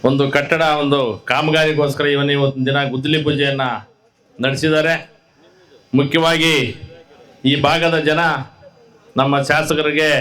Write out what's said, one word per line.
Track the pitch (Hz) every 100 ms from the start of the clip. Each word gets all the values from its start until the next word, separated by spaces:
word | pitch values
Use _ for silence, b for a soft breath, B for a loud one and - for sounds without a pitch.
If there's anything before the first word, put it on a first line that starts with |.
| 131
ಒಂದು | 139 139
ಕಟ್ಟಡ | 143 139 160 160 151
ಒಂದು | 143 139 123 98 -
ಕಾಮಗಾರಿಗೋಸ್ಕರ | 131 156 156 156 151 147 139 147
ಇವನ | 139 139 143
ಇವತ್ತಿನ | 139 131 131
ದಿನ | 139 131
ಗುದ್ದಲಿ | 131 147 156 151
ಪೂಜೆಯನ್ನ | 143 139 139 127 110 - _ _ _ _ -
ನಡೆಸಿದ್ದಾರೆ. | 127 135 156 156 160 160 - _ _ _ _ _ _ - _ 131
ಮುಖ್ಯವಾಗಿ | 139 165 165 165 165 151 120 - - - - - - - 135
ಈ | 147 143
ಭಾಗದ | 165 170 165 147
ಜನ | 156 170 139 135 - - _ - _ - -
ನಮ್ಮ | 139 143 139
ಶಾಸಕರಿಗೆ | 147 156 151 151 147 156 135